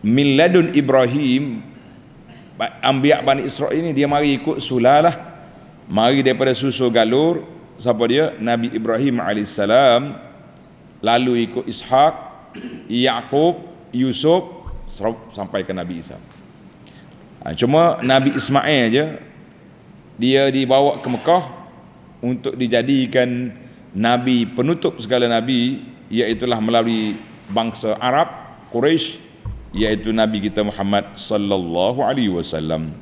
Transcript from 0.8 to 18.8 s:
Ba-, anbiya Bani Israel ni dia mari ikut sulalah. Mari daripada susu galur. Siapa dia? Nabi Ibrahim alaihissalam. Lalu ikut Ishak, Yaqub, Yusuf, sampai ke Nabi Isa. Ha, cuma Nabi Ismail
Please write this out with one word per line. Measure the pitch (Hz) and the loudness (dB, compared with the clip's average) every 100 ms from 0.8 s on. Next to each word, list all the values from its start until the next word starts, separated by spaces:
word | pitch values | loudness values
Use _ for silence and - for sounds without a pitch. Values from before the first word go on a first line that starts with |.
| 135 135 123 139 139 127 143 110 - - - - - - - - - - | 4 4 4 0 0 0 -2 -8 -14 -20 -20 -20 -20 -20 -20 -20 -20 -8
Ba-, | 117 - | -8 -2
anbiya | - 135 143 147 127 | 0 2 2 2 2
Bani | 135 | 0
Israel | 135 - 147 151 | -2 -4 -2 -2
ni | 170 | -2
dia | 139 143 | 0 2
mari | 143 147 135 | 2 2 0
ikut | - 131 | -2 -4
sulalah. | - 127 123 143 170 - - - - - - - - | -2 2 6 6 4 0 -14 -20 -20 -20 -20 -20 -4
Mari | 98 117 139 | 2 2 4
daripada | 131 123 131 123 | 2 2 0 0
susu | 135 123 123 | -2 0 2
galur. | 113 110 127 160 160 - - - - | 4 4 4 2 0 -6 -20 -20 -6
Siapa | 123 110 117 | -2 0 2
dia? | 131 156 - | 2 0 -2
Nabi | 113 117 117 | -2 -2 -2
Ibrahim | 113 110 113 139 120 | -4 -2 0 0 -2
alaihissalam. | 87 104 104 - 101 120 135 120 143 - - - - - - - - - | -2 -4 -4 -2 4 6 6 4 0 -10 -18 -20 -20 -20 -20 -20 -20 -6
Lalu | 107 120 127 120 113 | 0 2 2 0 -2
ikut | 123 - | -4 -8
Ishak, | 113 - 131 151 - - - - - - - - | -10 0 2 2 0 -16 -20 -20 -18 -16 -16 -6
Yaqub, | 120 131 117 - 139 165 170 - - - | -2 0 -2 -2 0 2 0 -14 -20 -8
Yusuf, | 123 131 117 151 180 - - - - - - 104 113 - - | -2 -2 0 2 2 0 -16 -14 -14 -14 -6 -6 -6 -14 -12
sampai | 95 98 92 | -6 -6 -6
ke | 92 | -8
Nabi | 87 85 | -8 -10
Isa. | 85 52 - - - - - - - - - - - - | -12 -18 -20 -20 -20 -20 -20 -20 -20 -20 -20 -20 -20 -16
Ha, | - 80 | -10 -4
cuma | 127 151 170 - | 0 2 2 0
Nabi | 127 135 135 139 | 0 2 2 -2
Ismail | - 139 127 147 | 0 0 0 0